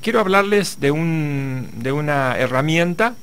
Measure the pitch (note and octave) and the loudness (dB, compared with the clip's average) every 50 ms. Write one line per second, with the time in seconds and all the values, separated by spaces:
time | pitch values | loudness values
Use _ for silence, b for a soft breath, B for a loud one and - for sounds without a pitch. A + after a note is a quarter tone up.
0 | - G#3+ A3+ A3+ G#3+ F#3 F#3+ G3 G3+ G3+ G#3 G#3 F3+ - - - C#3 C#3 D3 D#3 | -4 0 0 2 2 4 4 4 4 4 2 2 0 0 -4 -2 0 0 2 2
1 | E3 E3 E3 D#3+ D3+ D3 C#3+ C#3 C3+ C3+ C3 B2+ A#2 - - A2 A#2 C3 C#3 D3 | 0 0 0 0 -2 -2 -2 -4 -4 -4 -4 -6 -6 -8 -8 -6 -4 -4 -2 -2
2 | D3+ D3 D3 C#3 C3+ B2+ A#2+ F2+ B2+ A#2+ B2+ B2+ C#3+ D#3 D#3+ E3 E3+ F3 F3 E3 | -2 0 0 0 0 0 0 0 0 0 0 0 2 2 2 2 2 2 0 0
3 | A3 A#3 A#3+ - | 0 0 -2 -6